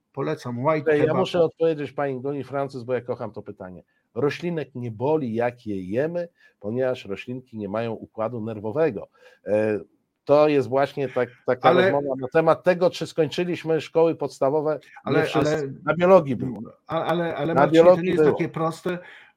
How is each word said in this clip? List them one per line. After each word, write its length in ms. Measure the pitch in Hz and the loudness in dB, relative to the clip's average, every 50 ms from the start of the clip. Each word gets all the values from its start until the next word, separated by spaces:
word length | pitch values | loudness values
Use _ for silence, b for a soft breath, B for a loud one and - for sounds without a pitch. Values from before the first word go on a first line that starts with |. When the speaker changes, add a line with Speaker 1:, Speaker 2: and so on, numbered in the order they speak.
| _ _ _ | _ _ _
Speaker 1:
Polecam 520 | 135 143 156 156 143 - 127 120 120 131 | -6 -6 -4 -6 -6 -8 -8 -8 -2 0
White 260 | 156 156 156 139 156 | 0 0 0 2 2
Speaker 2:
Ej, 80 | 151 147 | 2 2
ja 60 | 160 | 2
Speaker 1:
Kebab. 120 | 156 156 170 | 2 2 0
Speaker 2:
muszę 200 | 185 - - 175 | 0 0 2 2
odpowiedzieć 520 | 165 151 - - 165 165 160 147 147 123 | 0 0 0 0 0 0 0 -2 -6 -8
pani 300 | - 147 143 139 131 127 | -6 -4 -4 -4 -4 -6
Goni 220 | 127 139 147 143 123 | -6 -6 -6 -6 -8
Francis, 400 | 123 135 139 139 135 - 127 113 | -6 -6 -6 -6 -6 -8 -10 -6
bo 100 | 123 127 | -4 -4
ja 80 | 120 | -4
kocham 300 | 120 123 120 - 123 104 | -4 -6 -8 -8 -8 -10
to 100 | - 107 | -12 -14
pytanie. 420 | 98 - 101 - 98 92 92 82 - _ _ _ _ _ - | -14 -14 -16 -16 -16 -16 -16 -18 -20 _ _ _ _ _ -6
Roślinek 600 | 113 135 147 131 - 165 175 170 156 139 - - | -2 -2 -2 -2 -4 -6 -6 -6 -6 -8 -8 -10
nie 160 | 123 120 120 | -10 -10 -10
boli, 420 | 107 101 123 143 156 160 135 117 110 | -8 -4 -2 0 0 0 -2 -4 -2
jak 340 | 113 117 123 120 - - | -2 -2 -2 -4 -6 -8
je 160 | 107 101 95 90 | -8 -8 -8 -6
jemy, 440 | 92 101 120 147 165 170 175 175 170 b b b b b _ | -4 -2 -2 -2 -2 -4 -8 -10 -10 b b b b b _
ponieważ 460 | 98 104 113 123 131 127 123 123 - | -10 -6 -4 -2 -2 -2 -4 -6 -8
roślinki 520 | 101 98 92 - - 123 131 127 _ 113 | -10 -12 -10 -10 -12 -12 -12 -14 _ -12
nie 120 | 110 104 95 | -10 -8 -6
mają 220 | 101 110 117 117 110 | -6 -6 -4 -6 -8
układu 480 | - - - _ 110 110 113 120 117 | -10 -12 -14 _ -6 -6 -6 -6 -8
nerwowego. 640 | 107 113 117 107 98 110 107 151 165 156 107 95 - - b b b b b b - | -8 -8 -8 -8 -8 -6 -2 0 0 -2 -2 -6 -10 -14 b b b b b b -4
E, 340 | 95 104 107 107 107 107 95 - - _ _ _ _ _ _ _ | -2 0 2 2 0 0 -2 -6 -10 _ _ _ _ _ _ _
to 220 | - 143 147 151 | 2 4 4 6
jest 200 | 151 147 139 120 110 | 4 4 2 0 0
właśnie 400 | 127 135 143 143 - 147 139 123 | 0 0 0 -2 -2 -6 -6 -4
tak, 200 | - 127 123 117 - _ _ | -2 -4 -4 -4 -6 _ _
taka 240 | - 123 123 - - | -2 -2 2 4 4
Speaker 1:
Ale 220 | 123 180 185 190 | 4 4 4 2
Speaker 2:
rozmowa 240 | 156 143 143 139 131 131 | 0 0 -2 -4 -6 -6
na 60 | 131 | -6
temat 360 | 120 - 160 160 165 151 - - | 0 0 2 4 4 2 4 2
tego, 260 | 180 180 175 180 170 | 2 2 4 2 0
czy 180 | 170 - 165 | 0 -2 -8
skończyliśmy 760 | - - - 160 139 - - 180 170 165 - - 156 160 156 | -6 -2 -2 -2 -2 -2 -4 -4 -4 -4 -4 -2 -2 -2 -2
szkoły 340 | - - - 160 165 165 151 | -4 -2 0 2 2 2 2
podstawowe. 640 | - 147 135 - - 139 135 147 156 143 151 156 139 B | -2 -6 -8 -4 -2 0 0 0 0 0 -2 -4 -4 B
Nie 60 | B B B - | B B B -6
Speaker 1:
Ale, 200 | 127 143 160 156 | -2 0 0 0
Speaker 2:
wszyscy. 300 | - - - 151 151 151 | 0 0 0 0 0 0
Speaker 1:
ale 120 | 156 143 135 131 - - | -2 -4 -8 -10 -6 -4
Speaker 2:
Na 100 | 151 156 | -2 0
biologii 400 | 170 175 180 196 180 156 139 123 | 2 6 8 8 8 6 4 -2
było. 240 | 95 - 131 113 98 117 - - _ _ | -4 -4 -6 -6 -8 -12 -14 -18 _ _
Speaker 1:
A, 160 | - 156 165 131 | -6 -6 -4 -2
ale, 300 | 131 160 175 170 165 160 | 0 0 0 -2 -4 -4
ale 180 | - 147 165 165 | -4 -4 0 4
Speaker 2:
Na 80 | 131 | 4
Speaker 1:
Marcin, 180 | 143 147 160 160 | 4 8 8 10
to 60 | 165 | 10
Speaker 2:
biologii 180 | 180 185 175 170 | 10 8 8 4
Speaker 1:
nie 60 | 185 | 2
jest 120 | 175 165 156 | 2 4 4
Speaker 2:
było. 120 | 143 113 | 4 4
Speaker 1:
takie 120 | - 165 147 | 2 -2 -4
proste, 480 | - 156 160 165 165 - - 185 180 175 B B B B B B B | -4 -4 -4 -4 -4 -4 -6 -6 -6 -6 B B B B B B B